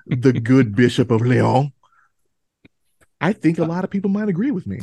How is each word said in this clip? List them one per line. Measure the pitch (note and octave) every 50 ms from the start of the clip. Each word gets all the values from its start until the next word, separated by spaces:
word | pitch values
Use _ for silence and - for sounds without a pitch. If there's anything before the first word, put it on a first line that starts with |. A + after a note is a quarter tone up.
| _
The | - - B2+ A#2+ C3+ B2
Good | A#2+ A#2 A#2 B2+ C3+ C3 G#2+ G2+
Bishop | A2+ A#2+ A#2+ A#2+ - B2 A2+
of | A#2+ A2
Leon, | A#2 B2 B2+ A#2 A2 A2+ A2 B2+ C#3+ C#3+ - _ _ _ _ _ _ _ _ _ _ _ _ _ _ _ _ _ _ _ _ _ _ _ _ _ _ _ _ -
I | C#3+ E3+
think | G#3+ - - D#3 E3+ E3+
a | E3
lot | D#3+ E3 F3+ F#3+
of | F#3
people | - G3+ F#3 G3
might | G3 G#3 G#3+ G#3
agree | F3 D#3+ A3+ D4
with | C4 G3 -
me. | G2+ F#2+ -